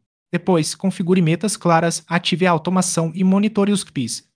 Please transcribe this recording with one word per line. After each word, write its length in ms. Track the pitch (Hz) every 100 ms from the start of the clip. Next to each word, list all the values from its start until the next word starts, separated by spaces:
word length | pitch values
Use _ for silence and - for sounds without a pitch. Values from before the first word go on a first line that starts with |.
| _ _ _
Depois, 440 | 170 180 175 151
configure 480 | - 196 185 170 185
metas 340 | 160 165 214 -
claras, 480 | 175 165 170 165 -
ative 380 | 170 175 170 185
a 40 |
automação 640 | 165 156 185 180 - 165
e 80 | 160
monitore 500 | 185 190 214 214 202
os 120 | 202
cpis, 400 | - - 117 - -